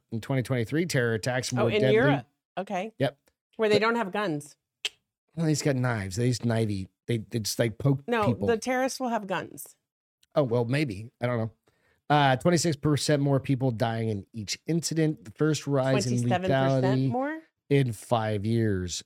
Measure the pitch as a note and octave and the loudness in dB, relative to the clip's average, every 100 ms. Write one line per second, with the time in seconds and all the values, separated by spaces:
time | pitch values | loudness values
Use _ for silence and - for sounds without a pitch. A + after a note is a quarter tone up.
0 | _ A2+ - C3+ A#2 B2+ A2+ D3+ F3 C#3 | _ -8 -2 -2 0 -2 0 -2 0 0
1 | A#2 A2 C3 B2+ - B2+ A#2 G#3+ - G#3+ | 2 0 -2 -4 -2 0 2 2 4 4
2 | - B3 - _ _ - G3 F#3 A3 - | 4 2 -2 _ _ -10 -6 -6 -6 -2
3 | C3 - _ _ _ - A3 G#3 A3 A#3 | -4 -4 _ _ _ -2 2 4 2 0
4 | G3 G3+ G3+ D3 - _ _ _ - - | -2 -4 -4 -4 -8 _ _ _ -10 -10
5 | _ _ _ D#3+ D#3+ D3 D#3 C3 B2 A2+ | _ _ _ -2 0 2 0 0 0 -2
6 | F#2+ F2+ A#2+ A#2+ A#2+ A2+ A2 G2 F#2+ _ | -4 -2 0 0 0 0 0 -4 -8 _
7 | - A#2+ - A#2 G2+ - A#2+ - C#3 C#3 | -6 -6 -4 -6 -4 -2 -2 0 0 0
8 | - A#3+ G#3 G#2+ - A3+ B3 B3+ C4 - | 0 0 0 0 0 0 -2 -2 -2 -4
9 | B3+ A#3 F#3+ F3 - - - _ _ _ | -4 -4 -4 -6 -8 -14 -18 _ _ _
10 | _ _ _ D#3 C3 A#2+ A#2 C#3 D3 F#2+ | _ _ _ 0 2 0 0 0 -2 -6
11 | A2+ - B2 A#2+ A2 - _ _ _ _ | -12 -6 -2 -2 -4 -6 _ _ _ _
12 | - D3 C#3 B2+ F3+ E3+ E3+ C#3+ D3+ C#3+ | 0 4 4 4 2 2 2 0 0 0
13 | - D3 C#3 C#3 C#3 C3 C3 A2 A#2 A2+ | 2 2 2 0 0 0 0 0 -2 -2
14 | A2+ G#2 - A2+ G2 - - E3 - D#3+ | -2 -4 -6 -10 -8 -8 -2 -2 -2 0
15 | D#3 D#3 - - D#3 D3 - C#3 C3 C3 | 0 -2 -8 -2 0 0 0 0 2 0
16 | B2 B2 A#2+ F3 F#3 C3+ C3+ C3+ C3 C3 | 0 0 0 0 2 2 2 2 2 2
17 | C3+ B3 C#4 D#4+ - _ - C#3 B2+ G#2+ | 0 0 -4 -6 -12 _ 0 2 2 -2
18 | - A#2 A2 G#2+ G#2 A#2 A2 F#2+ F2+ - | -2 0 0 -2 0 2 2 0 -2 -8